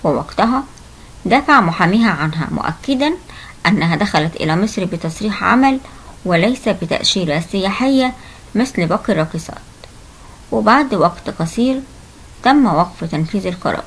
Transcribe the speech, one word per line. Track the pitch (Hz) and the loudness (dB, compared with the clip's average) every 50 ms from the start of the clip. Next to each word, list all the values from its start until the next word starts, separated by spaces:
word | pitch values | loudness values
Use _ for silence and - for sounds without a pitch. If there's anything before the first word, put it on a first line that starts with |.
| - | 0
ووقتها | 170 143 - - - - - 208 233 254 269 277 - - - - - - - - - - - - | 0 0 0 -4 -4 -2 0 0 2 2 -2 -4 -8 -16 -20 -20 -20 -20 -20 -20 -20 -20 -8 0
دافع | 180 214 277 285 - 294 262 | 2 2 2 4 4 4 4
محاميها | 202 165 165 - 180 165 196 226 226 220 | 4 2 0 2 2 2 4 4 4 4
عنها | 170 143 151 156 156 160 147 - | 2 0 -2 -2 -2 -4 -4 -4
مؤكدا | - - - - 165 - - - 277 254 285 302 339 359 - - - - - - - - - | -4 -4 -4 -4 -6 -6 -4 -2 0 0 0 0 -2 -4 -8 -18 -20 -20 -20 -20 -20 -2 0
أنها | - 220 156 160 170 170 | 2 2 2 2 0 0
دخلت | 151 208 202 - 156 151 165 160 | 0 0 0 0 0 0 0 -4
إلى | - - 156 160 | -4 -2 0 0
مصر | 175 202 220 - 214 185 | 0 0 -2 -2 -4 -4
بتصريح | 185 175 170 - 165 160 - 208 214 196 - 190 | -4 -4 -6 -6 -8 -6 -6 -6 -6 -4 -2 0
عمل | 185 220 254 269 269 269 262 - - - - - - - - - | 2 4 4 4 2 2 0 -6 -12 -20 -20 -20 -20 -20 -8 -2
وليس | 180 175 165 180 226 254 - - 226 | 0 2 2 2 2 0 0 -2 -4
بتأشيرة | 190 180 180 160 - - - - - 196 180 165 143 160 165 - | -2 -2 -2 -4 -4 -2 -2 -2 -2 -2 -2 0 -2 -2 -4 -4
سياحية | - 196 185 190 196 - 247 269 277 262 254 254 254 - - - - - - - - | -4 -2 -2 -2 -2 0 0 2 2 2 2 0 -4 -8 -18 -20 -20 -20 -20 -4 -2
مثل | 208 247 262 - - 170 | -2 -2 0 -2 -2 0
باقي | 165 185 220 - - 208 | 0 0 -2 0 0 0
الراقصات. | 156 156 160 - 165 - - - - - - - - - - - - - - - - - - - - - - | 0 0 -2 -4 -10 -10 -10 -16 -16 -18 -20 -20 -20 -20 -20 -20 -20 -20 -20 -20 -20 -20 -20 -20 -20 -10 -4
وبعد | - 220 214 214 233 277 302 254 214 | -2 0 4 4 4 4 2 2 2
وقت | 180 151 175 175 - - - | 2 2 2 0 -4 -10 -10
قصير | - - 165 165 - 220 240 262 262 269 269 - - - - - - - - - - - - | -6 -4 -6 -4 0 0 0 0 0 -2 -6 -12 -20 -20 -20 -20 -20 -20 -20 -20 -20 -2 2
تم | 247 277 302 262 | 4 4 6 4
وقف | 208 156 151 180 180 - - 170 | 4 4 2 0 -2 -4 -10 -8
تنفيذ | 160 160 151 160 - - 202 185 | -6 -4 -4 -4 -2 -4 -4 -4
القرار | 185 175 180 - 127 90 - - | -4 -8 -4 -4 -4 -4 -4 -8